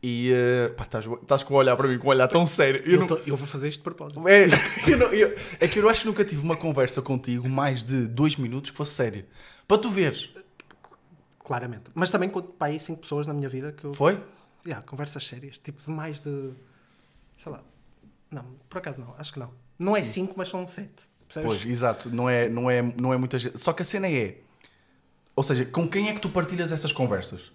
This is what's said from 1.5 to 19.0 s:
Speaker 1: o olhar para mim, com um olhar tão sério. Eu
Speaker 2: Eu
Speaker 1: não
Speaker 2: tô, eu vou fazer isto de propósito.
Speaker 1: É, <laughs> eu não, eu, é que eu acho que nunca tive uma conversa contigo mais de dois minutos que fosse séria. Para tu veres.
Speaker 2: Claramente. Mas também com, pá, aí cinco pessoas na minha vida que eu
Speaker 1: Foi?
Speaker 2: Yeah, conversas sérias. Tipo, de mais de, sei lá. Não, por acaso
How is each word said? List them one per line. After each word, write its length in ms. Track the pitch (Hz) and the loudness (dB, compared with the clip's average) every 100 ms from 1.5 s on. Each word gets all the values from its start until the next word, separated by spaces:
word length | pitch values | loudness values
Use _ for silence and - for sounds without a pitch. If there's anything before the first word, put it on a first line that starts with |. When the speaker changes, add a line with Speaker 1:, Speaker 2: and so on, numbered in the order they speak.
Speaker 1:
o 20 | 139 | 4
olhar 200 | 131 123 | 6 4
para 100 | 135 | 2
mim, 80 | 123 | 0
com 100 | 127 | 4
um 20 | |
olhar 180 | 131 127 | 6 6
tão 160 | 170 | 6
sério. 380 | 170 - 143 135 | 4 4 4 4
Eu 80 | 151 | 4
Speaker 2:
Eu 60 | 180 | 4
Speaker 1:
não 60 | 180 | 6
Speaker 2:
tô, 100 | 160 147 | 0 -2
eu 80 | 143 | -6
vou 100 | 143 | -6
fazer 220 | 143 143 | -6 -6
isto 100 | 151 | -6
de 60 | |
propósito. 440 | - - 147 143 170 | -10 -12 -14 -4 8
Speaker 1:
É, 160 | 202 | 10
<laughs> 400 | 180 135 - - - | 10 6 2 0 4
eu 120 | 269 | 6
não, 80 | 240 | 6
eu, 200 | 208 214 - - - | 6 4 4 -12 0
é 80 | 170 | 0
que 120 | 214 | 4
eu 100 | 208 | 4
acho 140 | 220 | 4
que 40 | 220 | 0
nunca 180 | 208 202 | 0 0
tive 160 | 151 | 0
uma 140 | 151 160 | -2 -2
conversa 420 | 165 139 127 - | 0 2 2 0
contigo 480 | 127 131 127 123 123 | -2 -4 -2 -4 -2
mais 340 | 135 143 131 | 0 0 -2
de 240 | 113 131 117 | -2 -2 -2
dois 300 | 117 156 151 | 2 0 2
minutos 340 | 123 127 143 | -4 -6 -10
que 60 | - | -8
fosse 160 | 147 | -8
séria. 340 | - 120 104 98 - - - _ | -2 -2 -4 -14 -20 -20 -20 _
Para 120 | 208 | 2
tu 100 | 220 | 2
veres. 380 | 196 160 - - - - _ - _ - _ _ _ _ _ | 0 0 -2 -12 -16 -20 _ -20 _ -20 _ _ _ _ _
Speaker 2:
Claramente. 400 | - 131 123 110 - | -8 -8 -6 -12 -12
Mas 160 | - 180 | -4 0
também 180 | 202 185 | 0 -2
com, 120 | 190 | -4
pá, 240 | 175 - 147 | -10 -6 -4
aí 120 | 151 | -4
cinco 220 | - 160 | -8 -12
pessoas 260 | - 147 147 | -6 -6 -4
na 80 | |
minha 140 | 147 139 | -6 -6
vida 240 | 127 143 | -8 -10
que 120 | 147 | -12
eu 80 | 147 | -12
Speaker 1:
Foi? 260 | 139 143 196 - _ _ _ | 0 2 2 -6 _ _ _
Speaker 2:
Yeah, 200 | - 110 - | -14 -14 -12
conversas 400 | 135 147 143 - | -12 -12 -10 -12
sérias. 320 | 123 139 127 | -12 -18 -18
Tipo, 240 | - 147 | -18 -16
de 80 | - | -12
mais 300 | 156 160 143 | -10 -10 -12
de, 300 | 147 139 135 127 _ _ _ _ _ _ _ _ | -10 -8 -10 -14 _ _ _ _ _ _ _ _
sei 140 | - | -18
lá. 120 | 139 - _ _ _ _ _ _ | -18 -20 _ _ _ _ _ _
Não, 140 | 147 127 131 _ | -16 -16 -20 _
por 100 | 185 | -14
acaso 220 | 180 135 | -12 -14